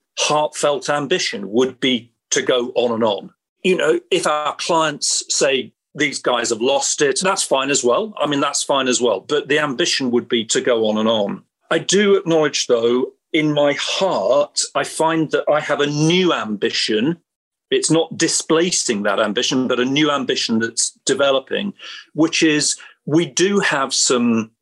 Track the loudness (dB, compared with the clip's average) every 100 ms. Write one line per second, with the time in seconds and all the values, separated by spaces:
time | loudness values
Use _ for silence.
0 | _ -6 0 0 0 0 0 0 -2 -2
1 | 0 -2 -2 -6 -2 0 0 0 -2 -2
2 | -4 _ _ -2 0 0 0 -2 0 0
3 | 0 0 -6 -18 _ _ 0 2 2 0
4 | 0 -2 0 0 -2 -4 0 0 0 -2
5 | -2 -4 -2 0 2 0 -2 -12 _ -4
6 | -4 -2 -2 0 0 -2 0 0 -2 0
7 | 0 2 0 -2 0 0 0 0 2 2
8 | 0 -4 -2 0 0 -2 0 0 0 0
9 | 0 0 0 -2 0 0 0 0 -2 0
10 | 0 0 0 -2 -2 -2 0 2 2 0
11 | 0 0 -2 -6 -14 _ _ -4 0 2
12 | 4 2 2 2 2 -2 0 2 2 2
13 | -2 -6 _ -2 0 2 2 0 -4 -2
14 | 0 0 2 2 0 -4 -4 -4 -4 -2
15 | 0 0 0 0 0 0 0 0 0 2
16 | 2 4 2 0 -2 -4 -2 -2 -2 0
17 | 0 -2 _ _ _ _ _ -2 2 2
18 | 0 -2 -2 -2 0 0 2 0 -2 -2
19 | -2 0 0 0 -2 0 0 0 0 2
20 | 2 0 -2 -2 -2 -2 -2 -4 -6 -4
21 | -2 0 2 0 -2 -4 -6 -8 -14 -18
22 | -10 0 0 2 2 2 0 -4 -10 _
23 | -2 0 0 0 0 2 0 0 -2 -2
24 | 0 2 2 2 -2 _